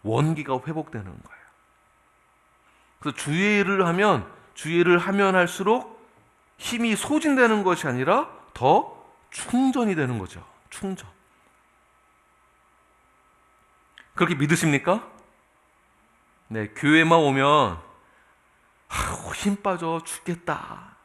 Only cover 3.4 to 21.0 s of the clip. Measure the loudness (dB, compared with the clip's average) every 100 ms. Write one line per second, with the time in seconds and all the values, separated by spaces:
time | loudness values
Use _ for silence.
3.4 | 2 2 2 2 2 2 2 2 -2 -18
4.4 | _ -12 -2 2 4 4 2 2 2 4
5.4 | 2 0 0 0 -2 -20 -20 _ _ _
6.4 | _ _ -8 -2 -2 -2 0 0 2 4
7.4 | 4 4 2 0 -2 -2 2 0 0 -12
8.4 | -20 -2 4 4 2 -16 -20 _ _ -16
9.4 | -4 0 2 0 0 0 -2 -4 -8 -14
10.4 | -20 _ _ -10 -8 -10 -14 _ _ _
11.4 | _ _ _ _ _ _ _ _ _ _
12.4 | _ _ _ _ _ _ _ _ _ _
13.4 | _ _ _ _ _ -20 -16 -2 -2 0
14.4 | 0 2 2 0 0 -2 -4 -20 _ _
15.4 | _ _ _ _ _ _ _ _ _ _
16.4 | _ -8 -8 -4 2 4 6 4 4 2
17.4 | 4 4 2 -4 -14 -20 _ _ _ _
18.4 | _ _ _ _ _ -6 -6 -8 -10 -4
19.4 | -2 -2 -4 -4 -4 -4 -8 -12 -8 -8
20.4 | -6 -8 -8 -18 -20 -20